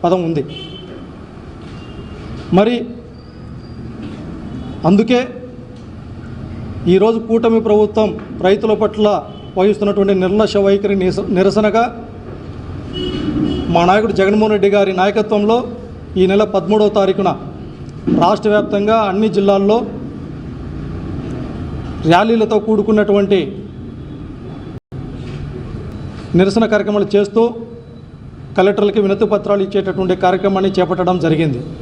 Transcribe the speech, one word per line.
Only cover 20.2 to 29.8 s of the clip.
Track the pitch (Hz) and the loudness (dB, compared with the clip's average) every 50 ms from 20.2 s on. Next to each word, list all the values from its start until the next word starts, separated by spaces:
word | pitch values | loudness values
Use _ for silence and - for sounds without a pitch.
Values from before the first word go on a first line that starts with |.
| - - - - - - - - - - - - - - - - - - - - 127 127 123 123 - - - - - - - - - - - - - 160 | -12 -12 -12 -12 -12 -12 -12 -12 -10 -10 -10 -10 -8 -8 -8 -8 -8 -8 -8 -8 -8 -8 -8 -8 -8 -8 -8 -8 -8 -8 -8 -8 -8 -8 -8 -4 2 4
ర్యాలీలతో | 170 175 208 220 233 226 214 214 220 208 214 220 | 6 6 6 6 4 2 2 2 2 0 2 2
కూడుకున్నటువంటి | 220 208 202 220 220 208 208 202 202 202 196 196 202 185 156 135 - - - - - - - - - - - - - - - - - - - - - - - - - - _ _ - - - - 131 - - - 139 - - - - 127 - - - - - - - - - - - - - - - 175 | 2 2 4 4 4 4 4 4 4 4 4 4 2 2 2 -2 -6 -10 -12 -12 -14 -14 -14 -14 -12 -14 -12 -12 -12 -12 -12 -14 -14 -14 -12 -14 -14 -12 -14 -14 -14 -16 _ _ -12 -12 -10 -10 -10 -10 -10 -10 -8 -8 -8 -8 -8 -10 -10 -10 -10 -10 -10 -10 -10 -10 -12 -12 -12 -12 -10 0 4 4
నిరసన | 190 196 196 226 226 220 220 | 4 4 4 2 2 4 2
కార్యక్రమాలు | 208 196 202 208 208 202 202 202 | 2 2 2 0 0 0 2 2
చేస్తూ | 202 208 202 - 226 226 240 233 - - - - - - - - - - - - - - - - - - - - - | 2 2 2 2 2 2 2 0 -6 -12 -14 -14 -18 -18 -18 -18 -18 -18 -18 -18 -18 -18 -16 -16 -16 -16 -6 0 2
కలెక్టర్లకి | 185 202 196 208 208 208 202 226 202 | 4 4 4 2 2 2 2 2 2
వినతి | 196 196 202 226 196 208 | 2 2 2 2 2 2
పత్రాలు | 202 208 202 202 202 190 190 | 0 2 0 0 0 0 0
ఇచ్చేటటువంటి | 196 196 | 0 -2